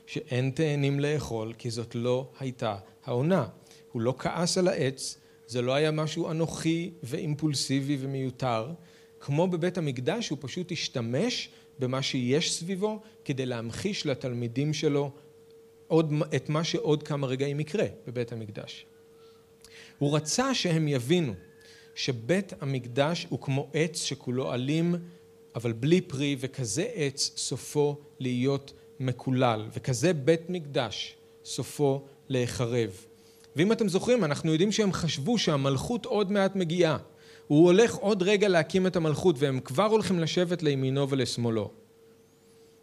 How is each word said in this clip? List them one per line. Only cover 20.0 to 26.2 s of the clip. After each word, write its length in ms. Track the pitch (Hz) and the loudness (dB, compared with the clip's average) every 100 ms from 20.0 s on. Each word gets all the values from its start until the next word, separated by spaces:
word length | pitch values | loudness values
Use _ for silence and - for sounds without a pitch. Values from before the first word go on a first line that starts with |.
| 143 151 | 0 0
רצה 380 | 156 - 269 | 0 0 0
שהם 340 | 247 180 160 151 | 0 2 2 2
יבינו 460 | 135 120 180 139 90 - - - - - - | 0 2 2 2 -4 -12 -20 -20 -20 -16 -6
שבית 580 | - 117 117 185 196 - | -4 -4 0 0 -2 -8
המקדש 680 | 139 135 120 120 147 170 - | -4 -4 -4 0 0 0 -4
הוא 120 | 131 | -6
כמו 280 | - 135 139 | -2 -2 -2
עץ 280 | 147 175 - | -2 -2 -2
שכולו 500 | - 139 - 123 135 | -6 -6 -4 -4 -2
עלים, 440 | 123 135 160 170 175 - - - - - 123 | -2 0 2 2 0 -6 -18 -20 -20 -12 -6
אבל 180 | 120 | -4
בלי 280 | 113 143 180 | 0 4 4
פרי, 340 | 180 127 | 4 -2